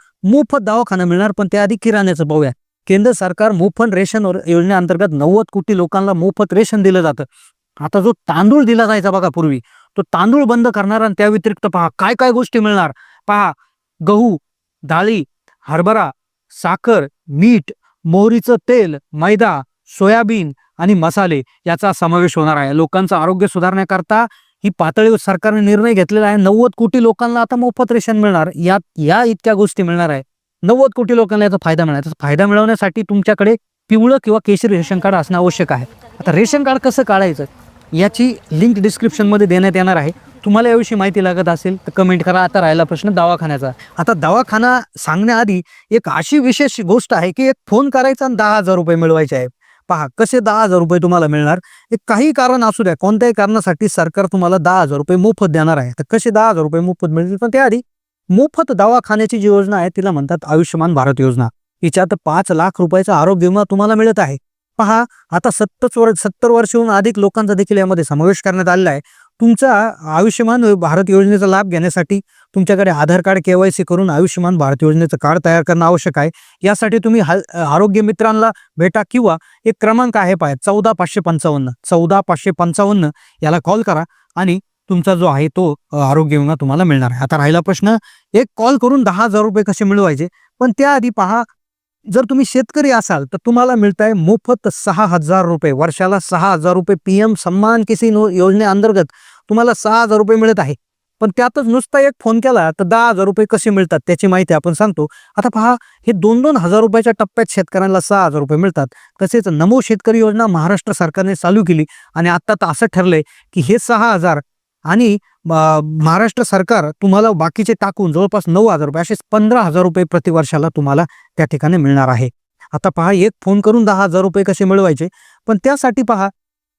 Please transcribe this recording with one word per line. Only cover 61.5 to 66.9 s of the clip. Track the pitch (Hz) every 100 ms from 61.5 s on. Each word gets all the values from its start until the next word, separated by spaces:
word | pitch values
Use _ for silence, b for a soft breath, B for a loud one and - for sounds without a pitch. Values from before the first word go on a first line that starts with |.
| - _ _
हिच्यात | 170 185 180 202 160
पाच | 165 190
लाख | 160 180 -
रुपयाचा | 170 185 190 165
आरोग्य | 165 190 180
विमा | 196
तुम्हाला | 202 196 208 220
मिळत | 220 208
आहे. | 147 139 - _ _ -
पहा, | 208 226 240 b b
आता | 175 240
सत्तर | - 214 - 247 -
वर्ष, | 226 190
सत्तर | 208 - 233
वर्षाहून | 233 220 233
अधिक | 226